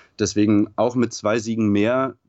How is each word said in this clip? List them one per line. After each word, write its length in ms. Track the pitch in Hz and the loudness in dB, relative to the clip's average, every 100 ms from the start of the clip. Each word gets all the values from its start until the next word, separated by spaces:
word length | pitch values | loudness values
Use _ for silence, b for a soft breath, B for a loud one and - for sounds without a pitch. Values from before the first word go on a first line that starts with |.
| B - | B -6
Deswegen 500 | 104 107 104 104 104 - | -2 0 2 4 2 0
auch 180 | 117 | -2
mit 180 | 123 117 | 0 -2
zwei 280 | - 107 117 | -2 -2 -2
Siegen 300 | 110 113 110 | -2 -2 0
mehr 440 | 101 107 127 131 - | 2 2 0 -4 -8